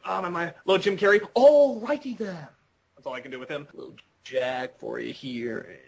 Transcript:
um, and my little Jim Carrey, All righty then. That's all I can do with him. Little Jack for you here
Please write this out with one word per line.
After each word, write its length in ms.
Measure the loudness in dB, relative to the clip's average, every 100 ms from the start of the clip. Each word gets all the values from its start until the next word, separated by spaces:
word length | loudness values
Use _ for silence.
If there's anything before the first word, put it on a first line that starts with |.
um, 200 | -6 -6
and 100 | -4
my 180 | -4 -6 -8
little 180 | 0 2
Jim 140 | 2 2
Carrey, 240 | 4 4 2
All 460 | 6 8 8 4 2
righty 340 | -4 -4 -4
then. 340 | -8 -8 -10 -16 _ _ _ _ _
That's 100 | -12
all 80 |
I 60 | -12
can 100 | -12
do 80 | -14
with 100 | -10
him. 180 | -10 -10
Little 200 | -18 -18 -20 _ _
Jack 540 | -6 -4 -2 -4 -8 _
for 200 | -10 -8
you 140 | -8
here 680 | -10 -10 -8 -6 -8 -10 -20